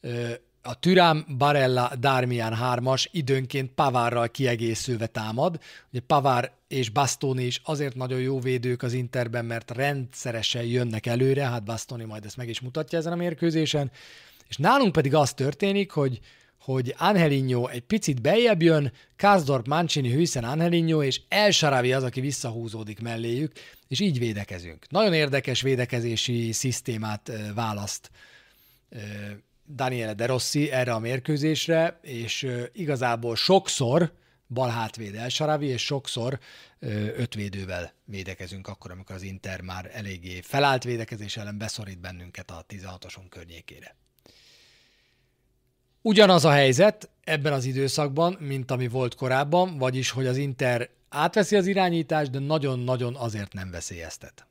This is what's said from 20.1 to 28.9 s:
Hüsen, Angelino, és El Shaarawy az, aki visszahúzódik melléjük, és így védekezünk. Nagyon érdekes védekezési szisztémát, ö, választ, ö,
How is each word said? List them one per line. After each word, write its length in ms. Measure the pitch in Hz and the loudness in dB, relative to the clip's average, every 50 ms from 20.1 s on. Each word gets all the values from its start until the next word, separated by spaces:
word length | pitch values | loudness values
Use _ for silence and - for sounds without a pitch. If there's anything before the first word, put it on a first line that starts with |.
Hüsen, 320 | 120 147 175 165 - 139 113 | 2 2 2 2 0 -2 -2
Angelino, 600 | 117 139 160 170 175 170 170 165 160 160 156 143 | -2 0 0 2 2 4 4 4 4 2 2 2
és 180 | 131 123 - - | 0 0 -4 -4
El 240 | _ - 196 208 208 | _ 2 4 4 4
Shaarawy 420 | 175 - 165 147 135 127 123 127 127 | 4 4 4 4 4 4 2 2 2
az, 100 | 135 131 | 2 0
aki 180 | 127 120 131 | -2 -4 -4
visszahúzódik 760 | 127 143 135 - - 123 110 117 117 113 104 110 110 104 107 - | -4 -4 -4 -4 -6 -6 -6 -6 -8 -8 -10 -10 -10 -10 -10 -10
melléjük, 520 | 117 117 117 113 117 117 117 131 156 151 _ - - - - _ _ | -8 -6 -6 -4 -4 -2 -2 -2 -2 -4 _ -12 -20 -20 -20 _ _
és 120 | _ 131 131 | _ -2 0
így 200 | 208 196 147 123 | 0 0 2 0
védekezünk. 680 | 120 117 107 101 98 - 101 90 87 87 78 - - _ | 0 -2 -2 -4 -6 -8 -10 -12 -12 -14 -16 -18 -16 _
Nagyon 240 | - 185 220 208 170 | 0 2 2 4 4
érdekes 480 | 156 151 139 135 139 127 - 127 120 | 4 2 2 0 -2 0 0 -2 0
védekezési 920 | 127 135 135 123 123 120 - 120 117 120 113 113 - - 123 117 117 113 | 0 0 0 0 0 -2 -2 -2 -2 -2 -2 -2 -2 -2 -2 -2 -2 -2
szisztémát, 760 | 110 - - 131 120 - - - 117 110 110 110 107 104 _ - | -4 -2 -2 -2 -4 -4 -4 -6 -6 -4 -4 -6 -6 -8 _ -12
ö, 240 | 120 110 104 107 101 | -10 -8 -8 -6 -6
választ, 580 | 107 117 110 104 101 101 98 - - _ - - - - - - - _ _ _ _ _ _ _ _ _ | -4 -4 -4 -4 -6 -6 -8 -8 -10 _ -18 -20 -20 -20 -20 -20 -20 _ _ _ _ _ _ _ _ _
ö, 100 | _ | _